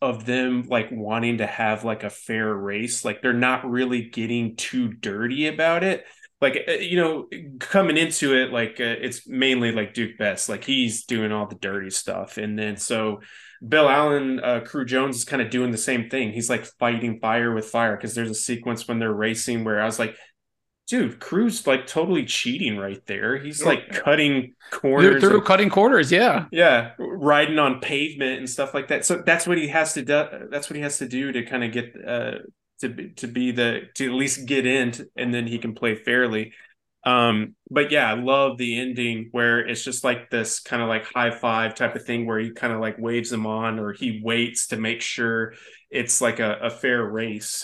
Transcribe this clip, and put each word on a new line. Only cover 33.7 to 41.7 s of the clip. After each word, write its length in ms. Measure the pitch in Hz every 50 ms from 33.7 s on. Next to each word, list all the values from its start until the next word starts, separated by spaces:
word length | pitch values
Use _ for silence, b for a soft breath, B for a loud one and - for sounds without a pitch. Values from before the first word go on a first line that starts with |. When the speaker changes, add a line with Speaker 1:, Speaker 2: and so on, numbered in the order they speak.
| 113 - - - -
Speaker 1:
to 140 | - 135 127
at 80 | 123
least 320 | 127 139 143 139 - 135 117
get 180 | 139 135 127
in, 240 | 127 131 135 123 120
t-, 140 | 120 - - - _
and 160 | - 123 123
then 140 | 120 120 117
he 140 | 117 117 113
can 160 | 117 117 110
play 180 | - - 117 107
fairly. 580 | 107 - - 120 123 127 117 110 107 110 110 b b b b b _ _ _ _ _ -
Um, 500 | 131 123 123 120 117 107 107 107 - - _ _ -
but 220 | 131 147 147 147
yeah, 180 | 147 147 131 113
I 60 | 110
love 420 | 120 123 127 135 139 139 135 123 120
the 220 | 127 120 117 117
ending 500 | 127 131 123 120 120 117 117 110 113 117
where 280 | 117 123 120 120 117 120
it's 240 | 113 117 117 113 -
just, 200 | 135 120 - -
like, 280 | 131 120 120 - -
this 280 | - 117 110 113 - -
kinda, 280 | - - 127 120 117 113
like, 180 | 113 110 -
high 240 | - - 127 120 117
five 460 | 113 - - 120 113 113 113 110